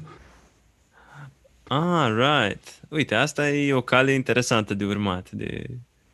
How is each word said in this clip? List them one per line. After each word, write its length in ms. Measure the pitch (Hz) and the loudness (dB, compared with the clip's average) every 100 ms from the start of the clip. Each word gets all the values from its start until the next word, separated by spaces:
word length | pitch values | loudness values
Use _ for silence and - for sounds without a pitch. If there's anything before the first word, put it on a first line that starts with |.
| - - - - _ _ _ _ _ _ - 143 139 - _ _ | -8 -20 -20 -20 _ _ _ _ _ _ -20 -20 -20 -20 _ _
Ah, 460 | - 135 175 170 127 110 | -4 -2 0 2 2 2
right. 640 | 135 147 104 - - - - | 2 2 0 -2 -12 -20 -8
Uite, 260 | 151 131 | -4 0
asta 360 | 110 147 - 147 | 0 0 0 0
e 220 | 143 143 | 0 0
o 80 | 131 | 0
cale 320 | 123 127 135 | 2 2 4
interesantă 600 | 135 127 120 123 117 101 | 2 2 0 2 0 0
de 100 | 101 | -2
urmat, 460 | 101 104 101 92 - | -2 -2 -2 -4 -6
de 360 | 104 - - - 120 120 _ _ | -10 -8 -8 -10 -12 -16 _ _